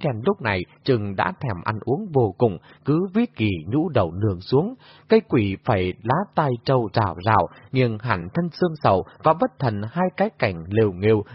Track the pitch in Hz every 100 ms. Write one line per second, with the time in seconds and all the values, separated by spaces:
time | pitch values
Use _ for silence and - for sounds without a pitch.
0 | 156 110 131 - 120 95 - _ - 123
1 | 104 98 95 190 131 92 - 107 - 147
2 | 214 139 110 - 117 85 - - - 156
3 | 190 196 240 - 110 87 78 135 180 127
4 | 87 87 107 90 - 131 202 262 - -
5 | - 220 226 143 101 95 - 101 92 -
6 | 113 147 208 - 147 117 - 131 110 -
7 | 101 80 95 104 85 - - 131 123 110
8 | 123 95 87 170 175 - 180 156 120 95
9 | - - 156 165 254 - 131 101 113 170
10 | 185 - 202 - 117 85 82 104 107 90
11 | 104 110 98